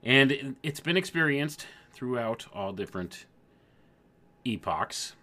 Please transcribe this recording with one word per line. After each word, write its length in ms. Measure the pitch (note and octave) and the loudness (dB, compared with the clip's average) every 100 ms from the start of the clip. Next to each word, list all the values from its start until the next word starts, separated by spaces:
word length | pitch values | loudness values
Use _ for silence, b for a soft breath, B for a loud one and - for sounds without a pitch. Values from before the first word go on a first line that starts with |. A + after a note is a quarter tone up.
And 280 | A2+ C3+ C3+ | 6 6 8
it, 240 | C#3 C3+ C3 | 4 -4 -6
it's 160 | C3+ C#3 | -6 -6
been 180 | - F3+ | 0 0
experienced 680 | F#3 E3+ D#3 C#3 D3 - - B B | 0 2 2 2 0 -4 -16 B B
throughout 560 | - B2+ B2 A2+ G2 - | -8 -4 -2 -2 -4 -6
all 180 | G2+ G2 | -6 -6
different 540 | F#2+ G2 F#2+ F2 - - _ _ b b b b b b _ - _ - | -4 -6 -6 -8 -10 -20 _ _ b b b b b b _ -20 _ -6
epochs 720 | G#2+ - - - - - - | -4 -2 -2 -4 -6 -10 -12